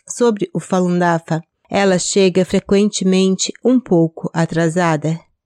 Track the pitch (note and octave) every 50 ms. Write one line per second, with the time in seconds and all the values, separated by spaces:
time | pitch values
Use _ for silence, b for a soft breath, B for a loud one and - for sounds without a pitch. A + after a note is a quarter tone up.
0 | _ - - - A#3+ A#3+ G#3+ G3+ F3+ - - E3+ - - F#3+ F#3 F#3 F3 F3 F3
1 | F3 F3 E3+ D#3+ - - E3 D#3+ - _ _ _ _ - - G3 G3+ G3 F#3 F3
2 | - - - G3+ F#3+ F#3 E3+ F#3+ F3+ - - F#3+ - - G3+ G3 G#3 G#3 - -
3 | F#3 F#3 F#3 F#3 F#3+ F#3+ F#3+ - - - - _ - A#3 C4 B3 - - F#3 E3
4 | E3 D#3+ - - - - - E3 E3 - E3 E3 E3+ E3 D#3+ F3+ F3 E3 D#3 D3
5 | D3 D#3 E3 D#3+ - _ _ _ _